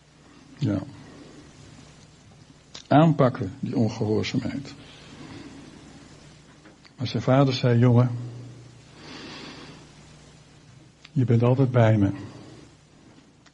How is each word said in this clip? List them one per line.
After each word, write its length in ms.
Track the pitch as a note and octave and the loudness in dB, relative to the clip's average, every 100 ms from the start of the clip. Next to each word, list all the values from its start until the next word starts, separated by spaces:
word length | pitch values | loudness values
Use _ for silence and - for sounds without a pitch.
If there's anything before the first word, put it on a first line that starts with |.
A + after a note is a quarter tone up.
| _ _ - - - - | _ _ -20 -20 -20 -6
Ja. 220 | - G2+ - - - - - - - - - - - - - - - - - - _ - - | -4 -4 -6 -16 -20 -20 -20 -20 -20 -20 -20 -20 -20 -20 -20 -20 -20 -20 -20 -20 _ -20 2
Aanpakken, 680 | C3+ E3 D3+ B2+ - F#2+ - | 4 4 4 0 0 -8 -8
die 160 | A#2 - | -6 -2
ongehoorzaamheid. 1000 | G#2+ - G#2+ G#2+ G2+ - - - - - - - - - - - - - - - - - - - - - - - - - _ - | -2 -2 -4 -2 -2 -4 -6 -10 -12 -18 -20 -20 -20 -20 -20 -18 -20 -20 -20 -20 -20 -20 -20 -20 -20 -20 -20 -20 -20 -20 _ -10
Maar 100 | A#2 | -6
zijn 160 | A#2 | -4
vader 300 | A#2 C3 C#3 | 2 4 4
zei: 260 | B2 B2+ A#2 | 2 0 4
"Jongen, 300 | B2 A#2+ B2 - - - - - - - - - - - - - - - - - - - - - - - - - - - - _ - | 6 6 4 -2 -10 -16 -18 -20 -20 -20 -20 -20 -20 -18 -18 -18 -18 -20 -20 -20 -20 -20 -20 -20 -20 -20 -20 -20 -20 -20 -20 _ -8
je 140 | - A#2+ | -2 2
bent 180 | A#2 | 2
altijd 280 | A#2+ B2+ C#3 | 4 2 2
bij 260 | B2+ A2+ A2 | 4 4 4
me. 140 | G2 - - - - - - _ _ _ - - _ _ _ | 2 -2 -12 -18 -20 -20 -20 _ _ _ -20 -20 _ _ _